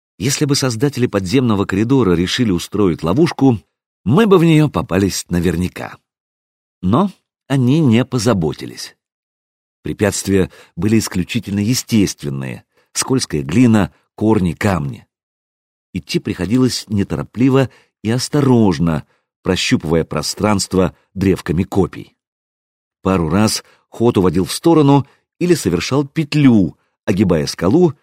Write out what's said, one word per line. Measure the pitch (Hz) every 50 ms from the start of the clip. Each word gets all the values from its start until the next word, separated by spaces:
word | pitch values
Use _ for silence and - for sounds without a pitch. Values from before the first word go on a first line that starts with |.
| _ _ _ -
Если | 95 143 139 - 151
бы | 120 107
создатели | - 135 131 113 107 143 143 - 120 123
подземного | - - 101 95 85 107 139 127 117 107 98 98
коридора | - 95 98 113 120 139 135 110 92 85
решили | 82 90 87 - - 123 107
устроить | 90 85 - - - 98 104 90 76 -
ловушку, | 78 80 98 143 175 143 - - 135 135 117 90 - _ _ _ _ _ _ _ _
мы | 90 135 202 233
бы | 202 196
в | 175 165
неё | 165 156 151 151 139
попались | - 85 - - 82 95 101 90 - - - -
наверняка. | 87 87 82 90 80 85 90 - - - 60 52 - - _ _ _ _ _ _ _ _ _ _ _ _ _ _ _ _ 90
Но | 92 113 151 202 190 - _ _ _ _ _ _
они | - 135 139 123 123 139 165
не | 156 123 110 120 127
позаботились. | - 127 123 98 123 113 92 80 73 65 - 67 58 57 - - - - _ _ _ _ _ _ _ _ _ _ _ _ _ _ _ _ _
Препятствия | _ 76 76 - 107 101 - - - 95 98 95 87 - - - - _ _
были | 82 90 107 113 110
исключительно | 92 - - 92 85 - - 117 - 101 101 101
естественные: | 101 113 127 - - - 117 107 92 82 - - - 71 67 67 65 64 58 52 - _ _ _ _ _ _
скользкая | - - - 131 127 - - - 73
глина, | 69 69 85 120 127 117 110 107 90 - - _ _ _ _
корни, | - 104 110 110 104 92 85 71
камни. | - - 104 95 80 71 67 58 - - _ _ _ _ _ _ _ _ _ _ _ _ _ _ _ _ _ -
Идти | 90 - - - 170
приходилось | - 110 92 - 90 90 117 127 127 117 - - -
неторопливо | - 107 101 98 - 80 71 69 - - 101 127 139 127 135 131 120 - _ _ _ _ _
и | - 107
осторожно, | 117 131 - - - 147 131 131 123 117 110 95 82 71 85 82 78 69 - _ _ _ _ _ _ _ _
прощупывая | 92 90 87 - - 131 101 - 76 82 82 78
пространство | - 76 78 73 - - - 95 107 104 95 - - - 95 92 - - _ _ _ _
древками | 95 95 98 87 - - - 76 85 95
копий. | - - 101 87 - - 55 50 - _ _ _ _ _ _ _ _ _ _ _ _ _ _ _ _ _ _
Пару | - 92 95 90 85 76
раз | 82 101 107 104 - - - _ _ _ _ _
ход | - - 117 120 120
уводил | 104 90 90 76 92 90
в | - -
сторону | - - 170 165 156 147 139 139 139 123 - _ _ _ _ _ _
или | 170 175 170
совершал | - - 92 85 85 - - 127 143 147
петлю, | 143 _ 160 151 143 - 151 143 131 117 104 90 73 - _ _ _ _ _ _
огибая | - 101 90 107 87 87 78 71
скалу | - - - 85 92 120 175 180 156 - -